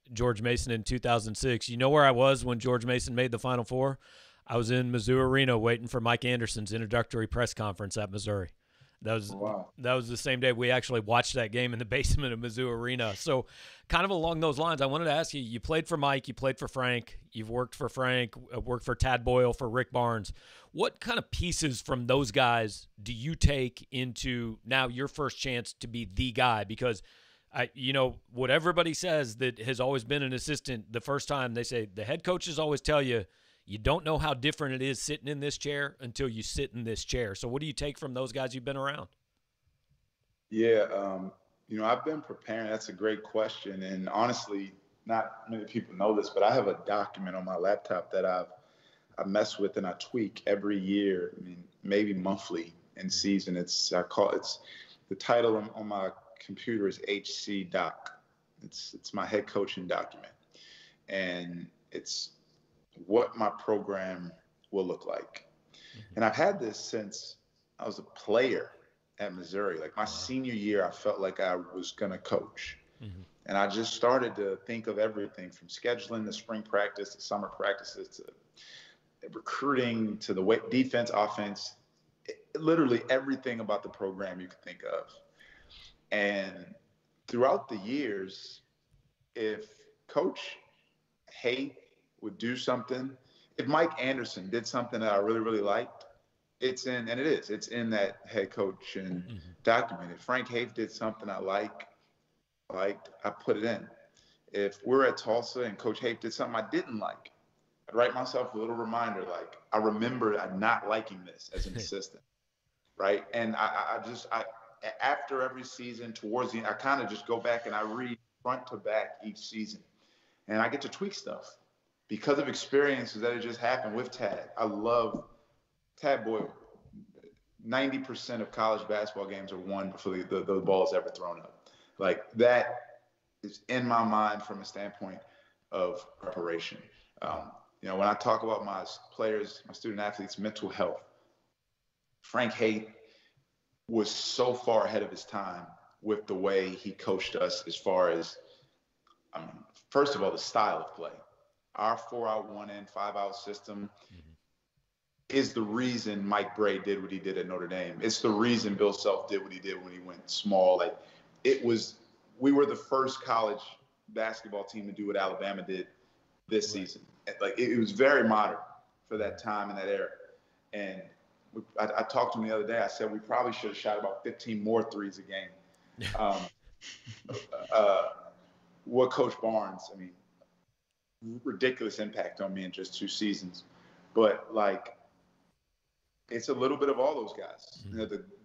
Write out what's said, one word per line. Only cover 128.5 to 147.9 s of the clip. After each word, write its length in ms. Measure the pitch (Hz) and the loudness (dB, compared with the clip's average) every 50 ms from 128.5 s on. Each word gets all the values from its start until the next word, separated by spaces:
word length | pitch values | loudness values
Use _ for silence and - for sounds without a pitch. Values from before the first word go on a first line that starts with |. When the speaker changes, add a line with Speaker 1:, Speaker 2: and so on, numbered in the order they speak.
| - | -2
Speaker 2:
college 340 | - 110 110 110 - - | 2 2 4 4 2 0
basketball 400 | - 107 104 107 107 - 101 98 | -2 -2 -2 -2 -2 -4 -6 -6
games 260 | 98 98 95 98 95 98 | -6 -6 -8 -10 -10 -10
are 60 | 90 | -10
won 320 | 90 95 98 98 98 92 | -8 -6 -4 -4 -4 -6
before 260 | 90 - - 98 92 | -6 -6 -4 -4 -2
the, 60 | 92 90 | -2 -2
the, 220 | - 98 95 87 | -2 -2 -2 0
the 160 | - 98 98 | 2 0 0
ball 260 | 92 98 95 95 - | 4 4 6 6 6
is 60 | 92 - | 6 4
ever 180 | - - - | 2 0 -2
thrown 300 | - - 90 87 87 82 | -6 -8 -8 -8 -8 -10
up. 280 | 82 - - - _ - _ _ _ _ _ - | -12 -18 -20 -20 _ -20 _ _ _ _ _ 0
Like, 320 | 95 95 87 - - - - | 2 2 2 0 -2 -6 2
that 680 | 110 117 120 123 120 - - - - - - - - _ _ _ _ _ _ _ _ - | 6 8 8 8 6 4 2 -2 -6 -10 -14 -20 -20 _ _ _ _ _ _ _ _ -14
is 180 | 104 101 - _ - | -14 -14 -12 _ -2
in 180 | 123 127 123 120 | -2 0 2 4
my 160 | 117 117 117 | 4 4 4
mind 380 | 110 107 107 110 107 104 104 - | 4 4 4 4 4 2 -2 -6
from 180 | - 104 98 | -10 -10 -10
a 40 | 98 | -10
standpoint 540 | - - 98 101 104 - - 101 95 92 - - - _ _ _ _ _ _ _ - - | -12 -10 -10 -10 -10 -10 -10 -12 -12 -12 -12 -16 -20 _ _ _ _ _ _ _ -6 -2
of 340 | 92 92 90 87 - - - - - | 0 0 0 0 -4 -10 -14 -16 -12
preparation. 580 | - 92 - 90 85 85 85 85 85 - - - - - _ - _ _ _ - - | -10 -8 -6 -4 -4 -2 -2 -2 -4 -6 -10 -12 -18 -20 _ -20 _ _ _ -10 -6
Um, 280 | 78 78 76 - - - - - _ _ _ - | -6 -6 -6 -8 -12 -16 -20 -20 _ _ _ -8
you 60 | 98 | -4
know, 80 | 95 | 0
when 100 | 92 98 | 2 4
I 80 | 104 107 | 4 4
talk 280 | 104 - 127 113 110 113 | 4 4 2 2 4 2
about 220 | 110 110 104 101 | 0 -2 -2 -2
my 180 | 104 98 95 92 | -4 -6 -6 -8
s-, 180 | - - - - - - | -10 -12 -16 -18 -14 -6
players, 500 | - 117 110 110 107 104 107 - - - | -2 -2 0 0 0 -2 -6 -10 -18 -18
my 60 | - - | -18 -16
student 280 | - - 113 104 101 | -10 -8 -8 -6 -4
athletes' 380 | 104 104 104 - 98 95 - - | -4 -4 -4 -6 -8 -10 -8 -6
mental 300 | 98 107 104 - - 95 | -6 -6 -6 -6 -8 -6
health, 320 | - - 92 90 - - - - _ _ _ _ _ _ _ _ _ _ _ _ _ _ _ _ _ _ _ _ _ _ _ | -2 0 0 0 -2 -4 -10 -16 _ _ _ _ _ _ _ _ _ _ _ _ _ _ _ _ _ _ _ _ _ _ _
Frank 300 | - - 117 123 113 107 | -4 0 0 0 0 2
Haith 360 | - 117 110 107 107 110 - - - - - _ _ _ _ _ _ _ _ _ _ _ _ _ _ _ - | 2 2 2 2 2 -4 -8 -16 -20 -20 -20 _ _ _ _ _ _ _ _ _ _ _ _ _ _ _ -2
was 220 | 117 113 107 104 | 2 2 2 2
so 420 | - - - - - - 123 127 123 | 0 -4 -4 -2 2 2 4 4 2
far 320 | 123 - - 117 110 101 | 0 2 4 4 4 4
ahead 180 | 92 107 107 101 | 4 2 0 -2
of 80 | 92 | -2
his 140 | 87 - - | -6 -10 -12
time 420 | - - 104 98 95 90 87 87 - - - _ _ _ _ - | -8 -6 -6 -4 -4 -6 -10 -12 -16 -18 -20 _ _ _ _ -2
with 240 | 107 107 104 - | -2 -2 -2 -2
the 80 | - 104 | -4 -2
way 360 | 92 95 101 98 95 95 92 | 0 2 4 4 4 2 2
he 220 | 92 92 - 107 95 | -2 -6 -8 -10 -10
coached 420 | - - - 95 92 92 - - | -8 -2 0 0 0 0 -2 0
us 280 | 98 90 90 87 - - | 0 0 0 0 -2 -6
as 80 | 82 82 | -6 -8
far 360 | - - 101 | -4 0 2